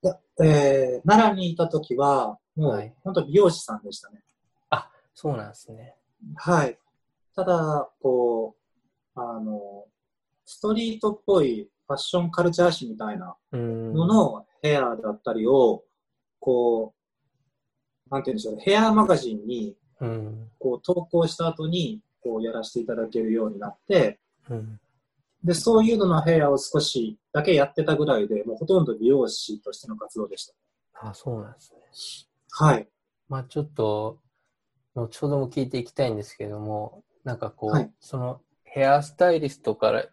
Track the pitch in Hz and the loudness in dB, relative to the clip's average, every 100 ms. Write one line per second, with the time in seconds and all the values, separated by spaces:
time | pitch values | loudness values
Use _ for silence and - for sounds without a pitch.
0 | - - _ - 160 147 139 139 127 123 | -2 -4 _ 2 6 6 6 4 2 0
1 | 156 214 220 196 180 165 - 160 156 127 | 4 6 6 2 -4 -2 -2 -2 -4 0
2 | 143 139 110 107 _ - 151 107 101 _ | 2 2 0 -8 _ -2 -2 -2 -6 _
3 | - 180 143 160 196 160 - 110 101 101 | -4 -4 2 4 4 4 -8 -12 -12 -18
4 | - - _ _ _ _ _ - - _ | -20 -20 _ _ _ _ _ -6 -6 _
5 | _ _ 156 127 104 104 - 110 123 _ | _ _ -8 -6 -8 -16 -20 -20 -20 _
6 | _ _ 180 151 - 175 135 - _ _ | _ _ -20 -12 0 2 2 -4 _ _
7 | _ _ _ - 185 175 156 147 131 _ | _ _ _ -6 0 0 0 -2 -4 _
8 | 135 127 120 117 110 _ _ _ _ _ | -2 2 2 0 -4 _ _ _ _ _
9 | _ - 120 113 107 107 101 101 104 _ | _ -12 -12 -8 -8 -8 -12 -18 -20 _
10 | _ _ _ _ _ - 214 214 233 220 | _ _ _ _ _ -8 -4 -2 -4 -4
11 | 220 208 - 190 139 110 104 _ _ 139 | -4 -4 2 2 2 -2 -8 _ _ -8
12 | - 180 175 170 175 170 175 165 123 107 | -4 -2 -2 0 0 4 2 2 -8 -10
13 | 107 104 180 - _ 127 117 113 113 151 | -8 -10 -12 -18 _ -8 -6 -6 -4 0
14 | 170 220 156 - - _ 151 147 127 110 | 4 4 4 0 -16 _ 0 2 0 -2
15 | 110 104 - 113 110 135 120 101 _ _ | -6 -6 -6 -2 4 6 6 4 _ _
16 | _ _ _ _ - 123 120 113 110 _ | _ _ _ _ 0 2 2 0 -2 _
17 | _ _ _ _ _ _ _ _ _ _ | _ _ _ _ _ _ _ _ _ _
18 | _ 135 131 113 110 - - 202 220 214 | _ -8 -4 -6 -6 -6 2 4 4 4
19 | 202 165 123 107 107 123 107 - _ _ | 4 2 0 -8 -6 -6 -8 -12 _ _
20 | 123 113 107 110 113 _ 131 123 - 180 | -6 -6 -8 -12 -16 _ -4 -4 -2 -4
21 | 170 170 165 - 170 160 160 175 151 - | 0 0 0 -2 -4 -4 -4 -2 -4 -6
22 | _ _ 123 110 113 113 113 123 110 113 | _ _ -6 -4 -4 -6 -8 -8 -6 -4
23 | 113 117 110 113 110 101 104 - _ 190 | -4 -2 0 0 -2 -6 -12 -14 _ 2
24 | 113 - _ _ _ 117 110 107 _ _ | 2 -2 _ _ _ -10 -10 -16 _ _
25 | _ _ _ _ 170 170 - 220 220 226 | _ _ _ _ -2 0 4 4 4 4
26 | 190 165 156 165 147 139 - 151 - 131 | 2 2 4 4 4 2 2 0 0 -2
27 | 113 107 _ 147 151 160 139 - 156 147 | -4 -8 _ -4 2 4 4 0 0 0
28 | 151 123 104 107 107 113 160 190 156 104 | 2 2 2 -2 -4 -8 0 2 2 0
29 | 117 135 120 - - 107 107 98 - 107 | 4 4 2 -2 -10 -10 -12 -16 -14 -14
30 | 107 113 104 98 - _ _ _ _ - | -12 -10 -10 -10 -18 _ _ _ _ -18
31 | 110 101 - 113 104 113 _ _ _ - | -16 -14 -10 -10 -10 -18 _ _ _ -18
32 | - - _ _ _ - 156 123 107 _ | -16 -18 _ _ _ 0 2 2 -2 _
33 | _ _ _ 139 127 - 151 - 110 104 | _ _ _ -12 -8 -6 -8 -2 -2 0
34 | 110 113 _ _ _ _ _ _ _ - | -4 -10 _ _ _ _ _ _ _ -10
35 | 113 - 147 143 131 135 131 131 120 - | -10 -6 -4 -2 -2 -4 -4 -4 -8 -4
36 | 131 107 104 - 104 104 104 107 107 - | -2 -2 -8 -12 -10 -8 -8 -8 -8 -14
37 | _ _ - 117 110 - 110 139 113 _ | _ _ -10 -8 -10 -8 -2 -2 -2 _
38 | - 135 123 127 _ _ _ - 135 143 | -12 -8 -8 -10 _ _ _ 0 4 4
39 | 147 _ 180 165 147 - - 104 110 110 | 2 _ 2 4 0 -6 -6 0 2 2
40 | - | -4